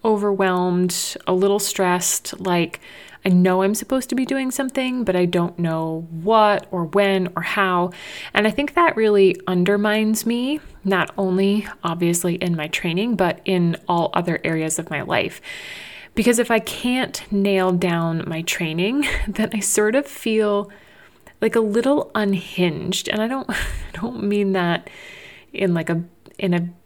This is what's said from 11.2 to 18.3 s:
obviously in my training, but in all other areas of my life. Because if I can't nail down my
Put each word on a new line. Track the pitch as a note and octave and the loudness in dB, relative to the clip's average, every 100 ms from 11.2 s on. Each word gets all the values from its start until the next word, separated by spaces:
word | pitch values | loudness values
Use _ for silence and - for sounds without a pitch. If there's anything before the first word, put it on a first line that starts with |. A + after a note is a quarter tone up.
| F#3+ F#3 G3 G#3 G3+ - | 0 2 2 2 -2 -8
obviously | E3+ E3 E3+ E3+ F3+ E3+ | -6 0 0 2 0 -2
in | F3+ E3 | -2 -2
my | D3+ | -2
training, | - F3 F3 A#3 G#3 | -4 -2 -2 -2 0
but | F3+ - | 0 0
in | - F#3 E3+ E3 - | -2 2 2 0 -2
all | E3+ E3 | -2 0
other | E3+ F3 E3 - | -2 -2 -4 -2
areas | D#3+ D#3+ D#3 | -4 -4 -6
of | E3 | -6
my | D3 | -8
life. | D#3+ A#2+ F#2+ - - - - - - - - - | -2 -2 -2 -8 -16 -16 -14 -16 -18 -20 -8 0
Because | A3+ A#3 | 2 2
if | A#3+ | 2
I | A3+ | 0
can't | A3 - B3 B3+ B3+ - - | 0 -4 -2 -2 -2 -8 -4
nail | G3+ G3+ F#3+ F#3 | 0 2 2 2
down | F3+ F3+ E3+ E3 E3 | 2 2 0 0 -2
my | - | -4